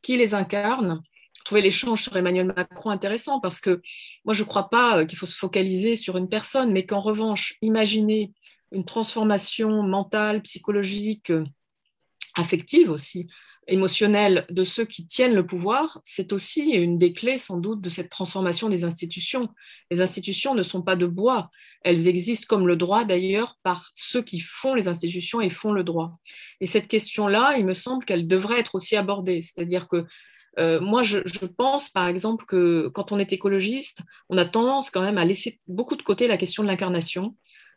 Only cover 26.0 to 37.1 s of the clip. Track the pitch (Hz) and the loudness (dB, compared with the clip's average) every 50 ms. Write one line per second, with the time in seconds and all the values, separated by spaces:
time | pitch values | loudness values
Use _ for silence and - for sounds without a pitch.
26 | 165 170 165 _ _ - - - - - - _ 190 180 - 214 208 - - 220 | -4 -4 -8 _ _ -20 -20 -20 -20 -20 -10 _ -8 0 0 -2 0 2 -2 -2
27 | 214 - - - 208 202 196 214 247 277 294 262 202 185 185 180 - 240 254 262 | -2 -2 -4 -2 0 2 2 4 4 4 4 2 2 0 0 -2 -4 -6 -6 -6
28 | 247 - 196 170 170 165 185 185 190 208 233 240 226 - - 196 - - - 208 | -2 -2 -2 -2 0 2 2 0 2 2 0 0 0 -2 -4 -6 -2 0 0 0
29 | 202 190 202 202 185 185 180 165 165 - - - 175 170 175 180 175 - - 170 | 0 0 -2 -4 -2 -2 -2 -2 -4 -8 -8 -8 -4 -2 -2 -2 -2 0 -2 -2
30 | 170 170 - - - - - - _ _ _ - 165 165 165 160 165 202 214 247 | -2 -4 -14 -20 -20 -20 -20 -20 _ _ _ 0 2 2 2 2 2 2 2 2
31 | 247 208 202 202 - 185 170 - 190 180 175 - 247 269 269 285 - - - 190 | 2 2 0 -2 -2 -4 -8 -8 -10 -10 -4 0 0 0 2 0 -2 -2 -2 0
32 | 180 175 175 185 180 220 226 220 - - - 185 175 175 170 165 156 127 - - | 0 0 0 -2 -2 -2 -4 -4 -4 0 2 4 4 4 4 2 0 -2 -4 -6
33 | 196 - 208 202 202 202 202 190 - 202 196 196 190 208 240 269 269 - - - | -6 -2 0 0 0 0 -2 -2 0 2 2 2 0 0 -2 -4 -6 -8 -12 -14
34 | 170 _ - - _ _ 185 185 175 175 - 220 233 254 269 277 269 - - 185 | -18 _ -20 -20 _ _ 2 2 2 4 2 2 2 4 2 0 0 -2 -2 -2
35 | 185 196 208 190 165 170 196 190 - 233 220 _ _ - 180 185 247 - 302 294 | 0 0 2 2 4 2 2 2 -2 -6 -8 _ _ -8 -4 -4 -2 -4 -4 -6
36 | - - 202 196 240 233 214 175 185 175 - - 214 202 190 185 202 185 180 170 | 0 -2 0 2 4 2 2 2 0 -4 -2 -2 0 0 0 0 0 -2 0 -2
37 | 165 165 | -2 -4